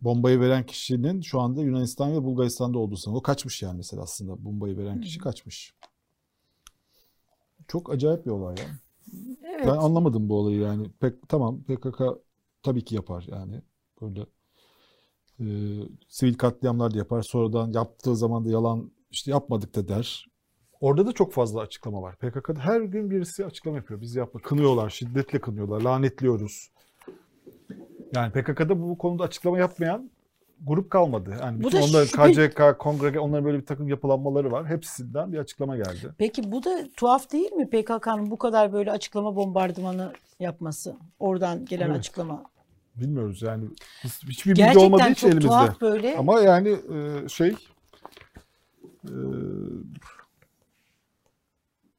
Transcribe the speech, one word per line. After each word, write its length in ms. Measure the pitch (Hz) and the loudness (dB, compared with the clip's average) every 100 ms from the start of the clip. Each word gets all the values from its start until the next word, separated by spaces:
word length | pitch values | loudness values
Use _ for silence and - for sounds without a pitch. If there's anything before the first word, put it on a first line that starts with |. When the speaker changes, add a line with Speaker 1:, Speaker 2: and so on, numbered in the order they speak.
Speaker 1:
bombayı 400 | 120 120 123 127 | -2 2 4 6
veren 260 | 127 131 123 | 4 2 -2
kişinin 540 | - - 127 135 190 | -8 -4 -2 -2 -4
şu 200 | 165 131 | -4 -2
anda 220 | 120 135 | -2 -2
Yunanistan 500 | 147 127 123 - 139 | -2 -2 -4 -2 -2
ve 120 | 156 | -2
Bulgaristan'da 540 | 131 127 123 - 123 123 | -2 0 -2 -2 -2 -2
olduğu 180 | 110 98 | -4 -6
sanılıyor. 240 | - 117 | -6 -6
O 20 | |
kaçmış 400 | - 139 127 - | -2 -2 -4 -10
yani 140 | 95 90 | -10 -10
mesela 260 | 87 101 | -12 -12
aslında. 420 | 92 - 95 92 | -12 -12 -12 -12
Bombayı 320 | 101 104 101 98 | -10 -8 -6 -6
veren 240 | 101 104 | -6 -8
kişi 180 | 202 160 | -10 -10
Speaker 2:
Hı. 40 | |
Speaker 1:
kaçmış. 520 | - 104 - - - _ - _ _ _ _ _ _ _ - _ _ _ _ _ _ _ _ _ - | -8 -10 -12 -18 -20 _ -20 _ _ _ _ _ _ _ -20 _ _ _ _ _ _ _ _ _ -10
Çok 240 | 175 175 | -10 -6
acayip 340 | 139 147 165 135 | -2 0 -2 -4
bir 40 | |
olay 240 | 104 92 90 | -6 -6 -10
ya. 60 | 73 139 _ _ - 185 240 254 | -12 -16 _ _ -20 -18 -16 -16
Speaker 2:
Evet. 240 | 302 349 262 | -14 -4 0
Speaker 1:
Ben 100 | 147 | 2
anlamadım 520 | 156 165 170 113 107 | 2 2 2 0 0
bu 100 | 104 | 0
olayı 220 | 104 104 | 0 0
yani. 300 | 104 104 107 - | -2 -4 -8 -4
Pek, 280 | 131 - - | -4 -4 -4
tamam 340 | 156 - 131 | -2 -2 -6
P 180 | 139 131 | -8 -6
K 120 | 135 | -6
K 220 | - 131 127 _ _ _ _ | -2 -4 -4 _ _ _ _
tabii 220 | - 123 | -4 -4
ki 100 | - | -4
yapar 300 | 110 95 87 87 | -6 -6 -12 -12
yani. 340 | 98 95 107 - _ _ - | -12 -12 -14 -16 _ _ -16
Böyle, 260 | 110 98 - _ _ _ _ _ _ _ _ _ _ - | -12 -12 -14 _ _ _ _ _ _ _ _ _ _ -10
e, 40 | 110 104 104 104 101 - _ | -8 -6 -6 -8 -12 -16 _
sivil 260 | - 127 | 0 0
katliamlar 600 | 120 123 - 131 120 120 | 2 0 0 -2 0 0
da 40 | 107 | -2
yapar. 240 | 98 117 | -2 -4
Sonradan 500 | 107 123 113 117 113 | -2 -2 0 0 -2
yaptığı 440 | 113 113 _ 127 117 | -2 -4 _ -2 0
zaman 280 | 113 113 | 0 0
da 60 | 113 | 0
yalan, 400 | 110 117 113 - _ _ | 0 0 -2 -6 _ _
işte 200 | - - | -10 -2
yapmadık 440 | 139 143 117 98 | -2 0 -4 -4
da 140 | - 92 | -6 -4
der. 380 | 101 120 - - _ _ _ _ - | -4 -4 -10 -16 _ _ _ _ -4
Orada 260 | 135 147 208 | 0 2 2
da 60 | |
çok 200 | 240 190 | 0 -2
fazla 280 | - 117 107 | 0 -2 -4
açıklama 420 | 110 - 120 101 | -10 -12 -12 -12
var. 140 | 92 92 | -12 -10
P 140 | 123 | -10
K 120 | 135 | -8
K'da 180 | - 156 | -8 -6
her 200 | 139 226 | -2 -2
gün 300 | 214 202 208 | -2 -6 -4
birisi 340 | 190 175 - | -4 -4 -8
açıklama 320 | 196 - 160 147 | -10 -10 -8 -8
yapıyor. 240 | 104 104 | -10 -14
Biz 140 | 117 | -8
yapma, 260 | 123 123 113 | -6 -6 -8
kınıyorlar, 500 | - 143 147 123 107 | -2 4 4 4 0
şiddetle 500 | - 120 127 135 143 | -6 -6 -4 -2 -4
kınıyorlar, 400 | - 107 101 107 | -4 -8 -4 -2
lanetliyoruz. 880 | 120 131 135 127 131 113 104 - - _ _ _ - - _ _ - - - - - - - | 0 2 0 0 0 0 -2 -12 -20 _ _ _ -20 -20 _ _ -20 -20 -20 -20 -20 -20 -8
Yani 180 | 127 117 | -4 -2
P 120 | 135 | -2
K 100 | 131 | -2
K'da 280 | 143 160 185 | 0 0 0
bu 160 | 170 175 | -2 -4
konuda 260 | 175 175 | -2 -2
açıklama 340 | 175 - 175 180 | -4 -2 0 2
yapmayan 520 | 180 180 165 202 254 _ _ _ _ _ | 0 0 -2 -4 -6 _ _ _ _ _
grup 300 | 143 156 190 | -2 -2 2
kalmadı. 460 | 190 170 117 92 107 | 4 4 2 -4 -8
Yani 180 | 127 113 | -6 -4
Speaker 2:
Bu 80 | 110 | 0
Speaker 1:
bütün 120 | - | 4
Speaker 2:
da 60 | |
Speaker 1:
onların 220 | 147 156 143 | 6 6 6
Speaker 2:
şüphe- 200 | - 147 | 8 8
Speaker 1:
K 80 | |
C 160 | 156 151 | 10 6
K, 280 | - 147 135 | 6 6 6
kongrege, 400 | 147 147 143 143 | 0 0 0 0
onların 260 | 147 147 | -2 0
böyle 140 | 143 143 | 0 -2
bir 80 | 135 | -4
takım 220 | 139 147 | -6 -4
yapılanmaları 640 | 139 139 135 139 139 139 | -2 2 2 2 0 0
var. 140 | 120 151 | -2 -4
Hepsinden 640 | 165 - - 123 135 180 | -6 -6 -12 -8 -6 -6
bir 60 | 160 | -6
açıklama 380 | 139 - 139 127 | -8 -6 -6 -4
geldi. 380 | 98 90 113 156 | -6 -6 -10 -4
Speaker 2:
Peki 340 | 214 214 214 | -4 -2 -6
bu 120 | 233 | -4
da 240 | 349 359 277 - | -2 -4 -6 -2
tuhaf 360 | 240 269 269 | 2 2 2
değil 200 | 294 381 | -2 -2
mi? 180 | 381 254 | -2 0
P 140 | 226 | 0
K 160 | 220 226 | 0 -4
K'nın 300 | 226 220 208 | -2 -2 -4
bu 80 | 214 | -2
kadar 340 | 240 220 208 | 0 4 2
böyle 200 | 202 202 | 2 -2
açıklama 440 | 208 - 208 208 196 | -4 -6 -6 -4 -2
bombardımanı 760 | 196 185 185 175 185 185 185 - _ - | 0 0 0 -2 -6 -6 -8 -12 _ -10
yapması, 560 | 180 170 165 151 180 - 160 - | -8 -6 -8 -8 -12 -14 -18 -4
oradan 460 | 196 185 180 170 | -2 0 -2 -4
gelen 220 | - 180 165 | -6 -2 -2
Speaker 1:
Evet. 120 | 143 | -2
Speaker 2:
açıklama. 460 | - - 165 147 - _ _ _ _ 117 | -4 -8 -8 -8 -12 _ _ _ _ -8
Speaker 1:
Bilmiyoruz 460 | 131 143 107 92 | -4 -2 -4 -6
yani. 260 | 110 110 107 - - - | -6 -6 -8 -14 -20 -16
Hiç-, 240 | 127 - - | -14 -12 -14
hiçbir 220 | 127 190 | -4 4
bilgi 120 | 190 | 8
Speaker 2:
Gerçekten 240 | 208 196 190 | 10 12 12
Speaker 1:
olmadığı 160 | 190 | 10
için 120 | 240 | 8
Speaker 2:
çok 160 | 269 233 | 6 6
Speaker 1:
elimizde. 180 | 160 151 | 6 6
Speaker 2:
tuhaf 320 | 240 254 101 | 6 6 4
böyle. 360 | 220 214 226 311 | 0 2 0 0
Speaker 1:
Ama 240 | 156 226 | 4 6
yani, 280 | 202 180 202 | 8 8 6
e, 600 | 202 - 156 147 147 143 | 0 -2 -6 -6 -6 -6
şey, 260 | - 170 220 - _ _ _ - - - - _ _ _ _ - _ | 2 2 0 -8 _ _ _ -20 -20 -20 -20 _ _ _ _ -20 _
e, 100 | - 64 65 64 50 50 50 - - - - - - _ _ _ _ _ _ _ _ _ _ _ _ _ _ _ _ | -14 -10 -8 -6 -8 -8 -10 -12 -14 -18 -20 -20 -20 _ _ _ _ _ _ _ _ _ _ _ _ _ _ _ _